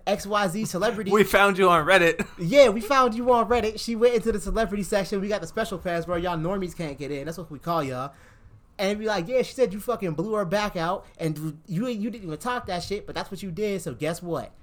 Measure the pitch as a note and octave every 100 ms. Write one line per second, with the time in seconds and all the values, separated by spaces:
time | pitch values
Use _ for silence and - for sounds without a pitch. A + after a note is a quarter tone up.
0 | - G3+ G3 G#3 G3 F#3+ A3 F#3 G#3+ G#3
1 | G3+ G#3 F#3+ G3+ G3+ F#3+ F#3+ E3+ D3+ F#3+
2 | E3+ E3 G3+ - E3+ C#4 B3+ G#3 G#3 C4+
3 | B3+ A3 B3 A#3+ G#3 A#3+ G#3+ G#3+ - A3+
4 | B3 A#3+ A3+ G3+ - A3 G#3+ G3+ F#3+ G#3
5 | F#3 G3+ G3 G3+ E3+ - A3 F3+ F#3 E3+
6 | E3 F3 F3 E3 E3 G3 F3+ - D#3+ C#3
7 | C3+ C#3+ C#3+ E3 D#3+ C#3+ E3 E3+ C#3 B2+
8 | C#3 - - - - - _ - G3 G#3
9 | G#3+ G3+ E3+ B3+ - - A#3 G3+ A3 A3+
10 | F#3+ D3+ G3+ G#3+ F3+ G3+ G#3 F3+ E3 F#3+
11 | - - D#3+ D3+ D#3 D3 - E3+ B3+ A3+
12 | A3+ A3 F3+ D3+ D#3 D3 - F3 - G3+
13 | - D3 F#3 F#3 G3 E3 G#3+ F#3+ E3 A#2
14 | D3 E3+ F3 D3+ G#2+ -